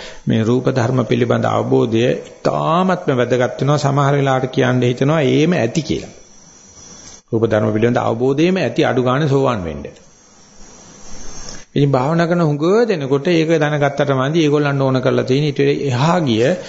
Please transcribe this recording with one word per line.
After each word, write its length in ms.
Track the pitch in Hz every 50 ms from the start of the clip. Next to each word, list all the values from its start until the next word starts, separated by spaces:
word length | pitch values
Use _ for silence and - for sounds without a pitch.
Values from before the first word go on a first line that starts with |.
| - - - - -
මේ 180 | - 123 113
රූප 240 | 107 107 123 131 - 135
ධර්ම 300 | 127 131 117 117 131 131 117
පිළිබඳ 420 | - 123 120 120 113 120 117 113
අවබෝධය 580 | 113 107 110 113 123 131 131 131 113 113 113 120 131 - - -
ඉතාමත්ම 840 | - - - - 139 135 147 147 151 165 180 185 - - 139 - -
වැදගත් 440 | 135 123 123 117 127 120 127 117 -
වෙනවා. 220 | - 135 139 151 143
සමහර 360 | 139 139 135 143 143 139 143
වෙලාවට 380 | 143 139 135 131 131 135 127
කියන්න 300 | - 135 127 123 123 127
හිතෙනවා 400 | 123 123 123 - 135 143 160 165 139
"ඒම 280 | 127 127 139 151 175
ඇති" 300 | 180 123 113 113 - 170
කියලා. 300 | 139 - 80 - - - - - - - - - - - - - - - - - - - - - - - - - _
රූප 200 | _ 117 113 113
ධර්ම 280 | 110 107 107 113 110
පිළිබඳ 260 | 104 107 117 120 123 120
අවබෝධයම 560 | 110 110 117 117 127 135 139 143 165 180 190
ඇති 240 | 190 147 117 - - 147
අඩු 160 | 117 117 127
ගන්න 260 | 123 127 127 139 160 139
සෝවන් 320 | 139 139 135 131 120 104
වෙන්න. 220 | 87 80 76 71 - - - - - - - _ _ - - - - - - - - - - - - - - - - - - - - - - - - - - - - -
ඉතින් 220 | - 139 143 143
භාවනා 340 | 139 127 127 147 165 165 170
කරන 140 | 160 175 170
හුඟ 220 | 165 151 147 143 156 175 202 226
දෙනකොට 460 | 247 220 196 156 139 131 143 139 139 180
ඒක 220 | 175 160 156 160
දැනගත්තට 580 | 165 156 147 147 151 143 143 143 143 - 147 143
මන්දි 280 | 139 131 127 143 160 170
ඒගොල්ලන්ට 420 | 156 147 143 147 147 143 139 135
ඕන 140 | 135 131 131 127
කරලා 240 | 120 131 123 123
තියෙන 220 | 117 123 131 139 151
ඊට 160 | 147 139 - 139 139 143 - -
එහා 340 | - 120 120 143 - 180 180
ගිය 240 | 160 131 110 107 117 143 185 - -